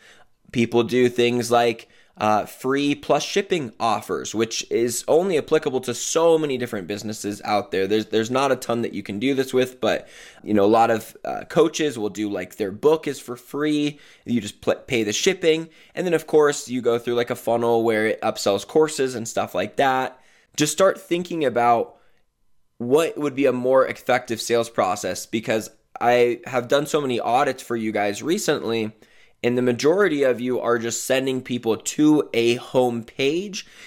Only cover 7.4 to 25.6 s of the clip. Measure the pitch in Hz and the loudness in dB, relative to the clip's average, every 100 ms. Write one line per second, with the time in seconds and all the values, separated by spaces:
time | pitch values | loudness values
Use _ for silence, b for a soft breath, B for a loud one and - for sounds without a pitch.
7.4 | 107 104 - 95 95 110 107 110 113 123 | -2 -2 0 -2 2 0 2 0 0 0
8.4 | 139 127 - 117 113 101 - 101 131 135 | 0 0 -2 -2 -4 -6 -8 -4 -2 0
9.4 | 131 127 127 - 107 85 - B B B | 0 0 0 -2 -2 -2 -4 B B B
10.4 | - 104 101 113 117 110 - - - 57 | 0 2 6 6 4 2 -4 -12 -10 -8
11.4 | - 170 160 165 151 117 104 95 104 95 | -2 2 2 0 -4 -4 -6 -4 -4 -6
12.4 | 92 - 98 107 147 160 147 131 - 123 | -8 -6 -6 0 2 2 -2 -8 -10 -14
13.4 | - 139 151 147 147 147 B B - 120 | -10 -4 -2 0 -2 -6 B B -4 -4
14.4 | 104 - - - - 120 104 107 190 185 | -4 -6 -2 -2 -2 -2 0 0 0 0
15.4 | 160 160 160 b b - 175 156 - 156 | 0 0 -4 b b -6 -2 -2 2 4
16.4 | 147 143 117 123 117 120 123 120 120 120 | 4 2 -6 -2 0 0 0 -2 -2 -4
17.4 | 120 117 117 117 113 107 107 - 110 - | -2 0 2 2 2 2 0 -2 -4 -2
18.4 | 107 98 - 156 156 - 131 120 113 - | 0 0 0 2 2 0 -4 -4 -6 -6
19.4 | 107 - 104 - 135 131 127 - b b | -4 -4 -4 0 0 0 -2 -8 b b
20.4 | b - 147 - 190 190 - 175 175 165 | b -2 -2 4 2 2 -4 -4 -4 -2
21.4 | 131 117 120 117 - - b b b _ | 0 2 4 2 0 -10 b b b _
22.4 | _ _ _ - 120 147 165 - 147 131 | _ _ _ -10 0 2 2 -2 -4 0
23.4 | 135 123 127 131 123 - - 123 - 110 | 0 2 2 4 2 -2 -2 -2 -2 -6
24.4 | - 117 113 - 95 - 92 90 - 113 | 0 0 0 0 0 -2 -4 -6 -6 -6
25.4 | 123 113 | -2 -2